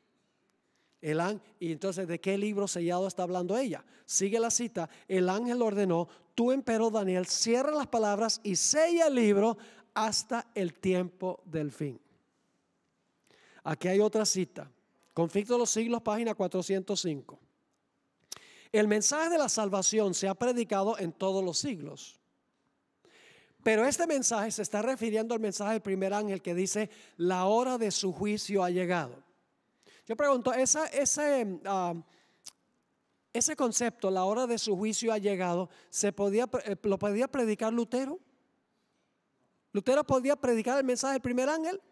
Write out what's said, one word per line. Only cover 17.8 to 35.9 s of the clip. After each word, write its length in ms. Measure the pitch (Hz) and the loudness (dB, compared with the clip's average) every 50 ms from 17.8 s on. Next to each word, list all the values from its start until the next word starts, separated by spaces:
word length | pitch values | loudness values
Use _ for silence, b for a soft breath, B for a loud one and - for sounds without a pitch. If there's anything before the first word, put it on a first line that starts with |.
| _ _ _ _ _ _ _ _ B B B B B B B B B B | _ _ _ _ _ _ _ _ B B B B B B B B B B
"El 180 | - 214 214 208 | 2 2 4 4
mensaje 420 | 214 214 208 - 285 302 320 339 | 4 2 2 2 2 2 2 2
de 80 | 349 311 | 2 2
la 100 | 277 220 | 2 0
salvación 640 | - 226 214 196 202 190 185 - 220 214 208 190 | 0 -2 -2 0 0 0 0 0 2 2 0 0
se 160 | 170 - 190 190 | 0 -2 -2 -2
ha 60 | 190 | -2
predicado 640 | - 240 247 247 240 226 170 208 196 196 214 226 - | 0 0 0 0 0 -2 0 0 0 0 0 -2 -2
en 140 | 190 170 | -6 -8
todos 300 | 151 - 190 190 190 196 | -6 -4 -2 -2 0 0
los 160 | 190 180 156 - | -2 -2 -2 -4
siglos. 600 | - 285 226 160 143 151 143 - - - - _ _ _ _ _ _ _ _ _ _ _ _ _ _ _ _ _ b b b b b b b b b b b b - | -4 -4 -6 -8 -10 -14 -14 -16 -18 -20 -20 _ _ _ _ _ _ _ _ _ _ _ _ _ _ _ _ _ b b b b b b b b b b b b 0
Pero 200 | 226 220 214 233 | 2 4 4 4
este 240 | 277 277 - 339 330 | 2 2 0 0 0
mensaje 420 | 302 269 247 - 233 208 208 226 | 0 0 0 0 0 -2 -2 -2
se 120 | - - | -4 -6
está 200 | 196 - - 208 | -4 -4 -2 -2
refiriendo 520 | 220 254 262 - 226 226 208 220 226 226 240 | -2 -2 -2 -2 -2 -2 0 0 0 -2 -2
al 60 | 226 | -2
mensaje 340 | 220 202 190 - 208 208 226 | -2 -4 -4 -4 -2 -2 -2
del 80 | 214 | -2
primer 300 | - 202 190 190 190 190 | -2 -2 -2 -2 -2 -2
ángel 300 | 202 208 214 208 196 180 | -2 -2 -2 -2 -4 -4
que 100 | - 180 | -4 -4
dice, 380 | 170 180 196 185 - 208 220 B B B B B B | -2 -2 -2 0 -2 -2 -4 B B B B B B
'La 280 | - 170 180 185 180 185 | -2 0 0 2 2 2
hora 320 | 196 214 233 262 262 254 233 | 2 4 2 2 0 -2 -2
de 140 | 226 202 | -2 -2
su 200 | - - 202 185 | -2 -2 -2 -4
juicio 520 | 160 - 202 208 208 208 - - 202 196 180 | -2 -2 -2 -2 -2 -2 -2 -2 0 0 2
ha 60 | 180 | 2
llegado'". 520 | 175 185 185 175 180 170 147 120 120 - - _ _ _ _ _ _ _ _ _ b b b b b b b | 0 0 0 0 0 -2 -2 -4 -10 -16 -20 _ _ _ _ _ _ _ _ _ b b b b b b b
Yo 120 | - 226 | -6 -2
pregunto, 360 | 226 294 285 269 247 - 254 | 0 2 4 4 2 2 0
esa, 340 | 240 254 262 254 - 302 320 | 2 2 2 2 2 0 -2
ese, 760 | - - 269 277 - - - 302 294 285 262 226 202 185 - - | -2 0 0 0 0 0 0 2 2 2 2 0 -2 -4 -6 -4
ah, 300 | 196 196 190 180 170 170 170 160 B B B B B B B B - - _ _ _ _ _ _ _ _ _ _ _ _ _ _ _ | -2 -2 0 0 -2 -4 -6 -10 B B B B B B B B -20 -20 _ _ _ _ _ _ _ _ _ _ _ _ _ _ _
ese 220 | - 240 233 320 302 | -2 -2 -2 0 0
concepto, 560 | - 277 233 208 - 240 233 233 - - 190 | 0 0 0 0 0 -2 -2 -2 -2 -2 0
"la 140 | 190 185 185 | 0 2 0
hora 240 | 196 214 240 254 240 | 0 0 0 0 -2
de 100 | 233 214 | -2 -2
su 180 | - 220 196 | -2 -2 -2
juicio 360 | 175 214 220 214 - 233 226 | -2 -2 -2 -2 -2 0 0
ha 60 | 220 214 | 0 0
llegado", 520 | 196 202 196 180 185 175 175 180 185 B B B B B | 0 -2 0 0 0 0 0 -2 -2 B B B B B